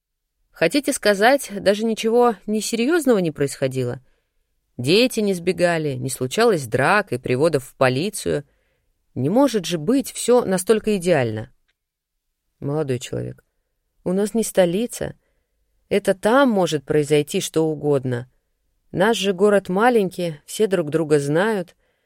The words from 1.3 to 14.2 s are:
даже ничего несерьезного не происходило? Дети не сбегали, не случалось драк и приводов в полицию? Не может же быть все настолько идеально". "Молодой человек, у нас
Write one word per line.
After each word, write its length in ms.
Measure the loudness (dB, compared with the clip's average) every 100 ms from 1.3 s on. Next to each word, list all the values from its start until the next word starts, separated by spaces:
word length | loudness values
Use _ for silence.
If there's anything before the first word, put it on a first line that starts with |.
| 4 0
даже 320 | -6 -4 -2
ничего 520 | -2 -2 0 2 2 0 -4
несерьезного 720 | -4 -4 -2 0 0 2 2
не 140 | 0
происходило? 680 | -2 -4 -2 -4 -2 -4 -6 -14 _ _ _ _ _ _ -6
Дети 440 | 2 4 4 2
не 140 | -2
сбегали, 600 | -2 -4 0 0 0 -2
не 160 | -4 -6
случалось 560 | -6 -4 2 2 2 -2
драк 460 | 0 2 2 0
и 60 | -6
приводов 460 | -2 0 2 0
в 100 | -4
полицию? 680 | _ 0 2 -4 -6 -4 -4 -6 _ _ _ _ _ _
Не 140 | -6 0
может 380 | 2 2 0 -4
же 100 | -4
быть 320 | 0 0 -2
все 320 | -6 2 2
настолько 520 | 2 -2 2 0 0 -2
идеально". 560 | 2 2 0 -4 -10 _ _ _ _ _ _ _ _ _ _ _
"Молодой 380 | -6 -4 -2 -4
человек, 460 | -6 -8 -8 -12 _ _ _ _ _ _
у 80 | -4
нас 220 | -2